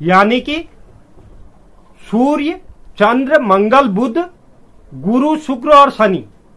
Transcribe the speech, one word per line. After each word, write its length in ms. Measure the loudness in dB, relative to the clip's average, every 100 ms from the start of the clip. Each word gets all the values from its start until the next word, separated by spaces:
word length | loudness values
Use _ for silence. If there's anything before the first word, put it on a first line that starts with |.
यानी 380 | 0 2 2 0
कि 240 | -4 -8 -10 -20 -20 -20 _ -20 -20 -20 -20 -20 -20 -20 _ -20
सूर्य, 580 | -6 -2 0 0 -4 -8 -14 -20 -20 -2
चंद्र, 420 | 0 0 0 0
मंगल, 460 | 2 2 2 2 2
बुध, 380 | -2 -2 -4 -6 -12 _ _ -20 -20 -20
गुरु, 440 | -10 -4 0 0 -2
शुक्र 340 | -6 -6 4
और 200 | 4 4
शनि 340 | 2 -2 -2 -8 _ _